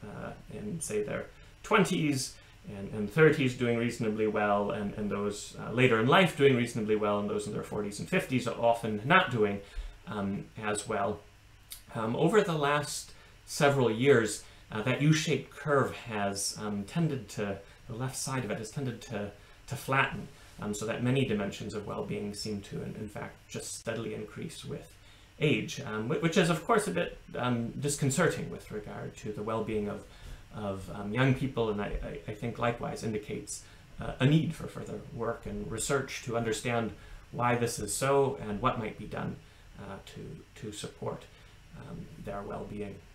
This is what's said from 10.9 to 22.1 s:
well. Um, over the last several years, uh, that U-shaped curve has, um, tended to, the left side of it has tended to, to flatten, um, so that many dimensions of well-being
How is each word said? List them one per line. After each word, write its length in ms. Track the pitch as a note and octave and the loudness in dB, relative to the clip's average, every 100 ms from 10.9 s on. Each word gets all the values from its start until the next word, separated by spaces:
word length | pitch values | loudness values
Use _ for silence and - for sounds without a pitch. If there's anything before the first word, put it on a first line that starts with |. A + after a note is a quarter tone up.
well. 180 | G#2 G2+ G#2 - - - - - - - | -2 -2 -4 -8 -20 -20 -20 -18 -18 -10
Um, 180 | A#2 A2+ B2+ | -4 -2 2
over 220 | D#3 A3 | 6 6
the 180 | F#3 D#3+ C#3+ | 4 2 2
last 420 | D3 D3 - - - - - - | 2 0 -6 -10 -18 -20 -20 -12
several 440 | - C#3+ C3+ A#2+ | 4 4 6 4
years, 400 | A2 C3+ B2 A2 - - - - | 4 8 8 6 -2 -10 -20 -10
uh, 100 | A2 G#2+ | -4 -2
that 120 | A#2+ D3 | 2 6
U-shaped 400 | D#3 - C#3 - - | 4 4 -2 -2 -10
curve 260 | D#3 C#3+ A2+ F2 - | 2 4 4 -2 -6
has, 420 | G#2+ G2+ G2 - - | -2 -2 -2 -4 -4
um, 220 | G#2+ G2+ | -4 -4
tended 380 | G2+ E3+ E3 C3+ G#2 - | -4 0 0 0 -6 -4
to, 80 | G2+ G2 - - - | -4 -4 -10 -20 -12
the 60 | A2+ | -6
left 120 | B2+ - | -6 -4
side 280 | - C3 | -4 -4
of 60 | G#2 | -4
it 80 | G#2 | -4
has 120 | G#2+ | -6
tended 300 | - C3 A2 - | -6 -6 -6 -8
to, 100 | G#2 G2+ - - - - | -6 -6 -10 -20 -20 -10
to 60 | B2+ - | -8 0
flatten, 420 | C3+ C3 G2+ - - - - | 2 2 -2 -12 -16 -20 -10
um, 140 | G#2 | -6
so 100 | G#2 A2 | -4 -4
that 120 | G#2+ A#2+ | -2 2
many 140 | C3+ | 2
dimensions 480 | A#2+ G#2 G2 - A2 | 2 0 -2 -4 -8
of 120 | G#2+ G2+ | -8 -8
well-being 480 | G#2 G#2 | -6 -4